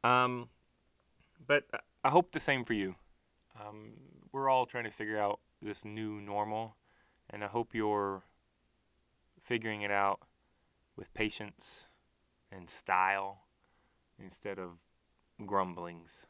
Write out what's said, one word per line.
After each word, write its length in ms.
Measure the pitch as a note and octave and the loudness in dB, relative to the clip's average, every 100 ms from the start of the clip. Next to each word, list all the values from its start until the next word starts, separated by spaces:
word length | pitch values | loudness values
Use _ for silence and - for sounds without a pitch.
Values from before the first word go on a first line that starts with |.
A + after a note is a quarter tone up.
Um, 460 | A#2+ B2 B2 B2 A#2+ _ _ _ _ _ _ _ _ _ B2+ | 6 6 6 0 -10 _ _ _ _ _ _ _ _ _ 2
but 160 | D3 - | 2 2
I, 60 | - - _ | -10 -10 _
I 60 | C3+ | 6
hope 220 | D#3 F3 | 6 4
the 80 | D#3 | -2
same 260 | - C3+ A2+ | 0 0 2
for 80 | |
you. 220 | A2 F#2+ F2+ - _ _ _ _ A2 | 0 0 -4 -20 _ _ _ _ -16
Um, 340 | G#2 G#2+ A2 A2 C3+ - - | -16 -14 -18 -20 -20 -20 -10
we're 160 | C3+ C3+ | 0 4
all 160 | C3 B2 | 6 4
trying 180 | B2 | -2
to 80 | A2+ | -4
figure 260 | - G#2+ G#2+ | -4 -2 2
out 220 | G2+ G#2 _ _ | 2 0 _ _
this 220 | G#2+ G2+ | -8 -8
new 380 | G#2+ G#2+ G#2+ G#2 | -8 -8 -6 -8
normal, 540 | G2+ G#2 G#2+ G#2+ A2+ - _ _ _ _ _ | -4 -2 0 -2 -6 -12 _ _ _ _ _
and 140 | G#2 | -8
I 40 | G#2 | -2
hope 260 | A2+ A#2 | -2 -2
you're 500 | A2 G#2+ G#2 G2 F#2+ - _ _ _ _ _ _ _ _ _ _ _ | 0 2 2 0 -4 -12 _ _ _ _ _ _ _ _ _ _ _
figuring 400 | - A#2+ A2 G#2+ | -2 -2 -2 -4
it 80 | G2+ | 0
out 300 | G2+ G2 G2 - _ _ _ _ _ _ - | 2 2 0 -6 _ _ _ _ _ _ -16
with 180 | - | -14
patience 760 | - G#2+ - G#2 - - - - _ _ _ _ _ _ | -4 -4 -4 -12 -12 -14 -14 -18 _ _ _ _ _ _
and 180 | F#2+ E2+ | -16 -12
style 720 | - - F#2 F#2 G2 G2 G2 _ _ _ _ _ _ _ - | -12 -2 2 2 2 -2 -10 _ _ _ _ _ _ _ -20
instead 400 | F#2+ - G#2 G2 | -16 -10 -8 -6
of 180 | F2+ E2+ _ _ _ _ _ - G2+ | -8 -12 _ _ _ _ _ -16 0
grumblings. 840 | G2+ F#2 F2 F2 E2+ D#2+ - - | 2 2 -2 -10 -10 -16 -16 -16